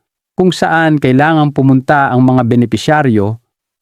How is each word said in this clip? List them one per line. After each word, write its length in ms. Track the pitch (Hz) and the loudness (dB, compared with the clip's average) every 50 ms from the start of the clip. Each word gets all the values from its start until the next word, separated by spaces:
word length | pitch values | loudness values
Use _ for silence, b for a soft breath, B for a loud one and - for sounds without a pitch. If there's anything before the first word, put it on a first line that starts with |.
| _ _ _ _ _ _ - - | _ _ _ _ _ _ -4 -2
kung 160 | 185 185 170 | -2 -2 0
saan 480 | - 185 175 165 165 165 160 156 147 | -2 -2 -2 0 0 0 0 -2 0
kailangang 480 | - 131 127 131 143 160 165 156 147 147 | 0 0 2 2 2 2 2 0 0 -2
pumunta 560 | 139 - 131 135 131 131 127 - 151 143 139 | -2 0 0 2 2 0 0 0 0 0 0
ang 160 | 127 123 127 | 0 0 0
mga 240 | 127 127 127 127 123 | 2 2 2 0 0
benepisyaryo 800 | 113 127 120 120 113 - 104 - - 151 151 143 131 110 107 98 104 113 113 _ _ _ _ _ _ _ _ | 0 0 0 0 0 -2 -4 -2 -2 0 0 0 0 0 0 -2 -2 -6 -8 _ _ _ _ _ _ _ _